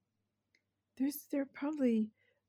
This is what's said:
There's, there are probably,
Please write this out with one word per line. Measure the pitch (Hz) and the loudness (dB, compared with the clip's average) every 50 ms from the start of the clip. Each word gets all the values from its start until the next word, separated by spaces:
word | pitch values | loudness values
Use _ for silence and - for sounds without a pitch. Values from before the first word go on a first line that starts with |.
| _ _ _ _ _ _ _ _ _ _ _ _ _ _ _ _ _ _ _ - | _ _ _ _ _ _ _ _ _ _ _ _ _ _ _ _ _ _ _ -2
There's, | 262 285 285 - - - - | -2 -2 -2 -6 -10 -4 -2
there | 277 | -2
are | 277 269 _ | -2 -4 _
probably, | - 285 285 311 294 262 240 226 220 214 214 - _ _ _ _ _ _ | -6 -4 -4 0 2 2 4 4 4 2 0 -4 _ _ _ _ _ _